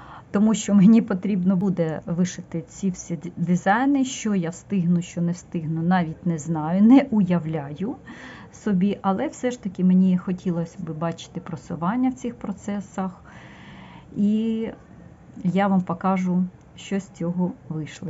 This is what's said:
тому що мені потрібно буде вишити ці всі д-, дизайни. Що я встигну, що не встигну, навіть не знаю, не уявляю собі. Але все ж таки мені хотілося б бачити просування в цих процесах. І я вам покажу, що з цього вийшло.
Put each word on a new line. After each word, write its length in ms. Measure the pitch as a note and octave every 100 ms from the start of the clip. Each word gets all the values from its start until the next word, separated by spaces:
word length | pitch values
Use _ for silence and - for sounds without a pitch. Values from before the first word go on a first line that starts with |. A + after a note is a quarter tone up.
| - - -
тому 220 | G3+ A3
що 220 | G#3 - G3+
мені 260 | F#3+ A3+
потрібно 540 | A#3 F#3+ G3 G3+ F3+ F#3+
буде 460 | G3 F3+ E3 D#3 -
вишити 560 | E3+ F3+ - - E3
ці 280 | D#3+ - G3
всі 260 | F3+ - E3+
д-, 160 | E3+ -
дизайни. 680 | E3 F3 F#3+ G#3+ C4+ C#4+ C4
Що 300 | - A3 G3+
я 140 | E3
встигну, 520 | E3+ - G3+ E3+ F3
що 200 | E3+ -
не 100 | E3+
встигну, 500 | F3 - F3 D#3 D#3+
навіть 440 | E3 F#3 E3+ D#3+ F3+
не 120 | E3
знаю, 460 | D3+ E3 D3+ F#3
не 240 | G#3+ C4+ C4
уявляю 840 | A3 F3+ F3 D#3 D#3+ C#3 D3+ G3 - - - - - -
собі. 480 | - - F#3+ G3 G3
Але 260 | G3 F#3+ C#4+
все 240 | - B3
ж 120 | B3
таки 200 | G3+ F3+
мені 340 | F3+ F#3 F#3 F3+
хотілося 600 | - F3+ F#3 E3+ E3+ -
б 180 | E3 D#3
бачити 420 | E3+ E3 - E3
просування 680 | E3+ E3+ - D3+ E3+ B3 B3+
в 40 |
цих 220 | C4 A#3+ A#3
процесах. 880 | - F#3+ - G3+ G3 - F#3+ F#3 - - - - - - - - - -
І 520 | G#3 G#3+ A3+ A3 A3+ - - - - - - -
я 240 | F3+ F3+ G3
вам 140 | F#3+
покажу, 640 | F3+ F3 F#3+ F#3+ F#3 F3+ F#3 - - -
що 240 | - G3
з 100 | F#3+
цього 420 | - E3+ F3 F3+ B3+ -
вийшло. 400 | D#3 D3 -